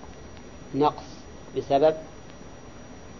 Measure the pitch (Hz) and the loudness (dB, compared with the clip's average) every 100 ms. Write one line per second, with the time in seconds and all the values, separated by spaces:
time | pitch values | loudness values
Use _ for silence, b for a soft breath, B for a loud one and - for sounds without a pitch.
0 | - - - - - - - - 147 - | -12 -12 -12 -14 -14 -14 -4 4 4 4
1 | - - - - - 135 - 139 156 160 | -6 -12 -14 -14 -4 -4 4 8 8 6
2 | - - - - - - - - - - | -2 -14 -14 -14 -14 -14 -14 -14 -14 -14
3 | - - | -14 -14